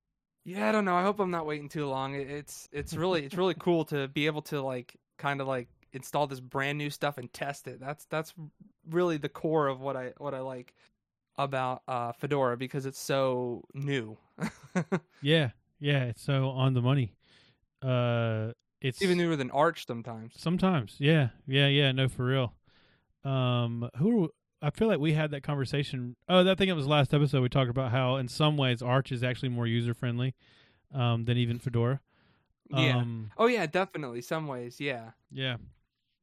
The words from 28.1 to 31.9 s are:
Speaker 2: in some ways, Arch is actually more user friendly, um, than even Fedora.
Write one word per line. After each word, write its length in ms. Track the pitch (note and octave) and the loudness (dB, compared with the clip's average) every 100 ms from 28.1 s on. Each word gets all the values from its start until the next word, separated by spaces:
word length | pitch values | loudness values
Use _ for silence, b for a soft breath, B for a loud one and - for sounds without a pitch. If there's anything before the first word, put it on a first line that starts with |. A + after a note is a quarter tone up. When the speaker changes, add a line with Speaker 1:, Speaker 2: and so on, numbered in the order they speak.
| C3+ | 0
Speaker 2:
in 100 | B2 | -2
some 280 | - D3+ D3 | 2 2 4
ways, 260 | C3 A#2 | 2 0
Arch 300 | A#2+ C3 - | 2 2 2
is 100 | B2 | -2
actually 280 | B2 B2 C3 | -2 -2 -2
more 160 | A#2+ A#2 | -2 0
user 280 | A#2 A#2+ | 2 0
friendly, 400 | A2+ B2 A#2+ B2+ - b b b b b | -2 -2 -2 -4 -6 b b b b b
um, 320 | C#3 A#2+ A#2 | 0 2 2
than 120 | A#2 A#2+ | 2 2
even 220 | A#2 A#2+ | 2 -2
Fedora. 400 | - A#2 A#2 | -2 0 2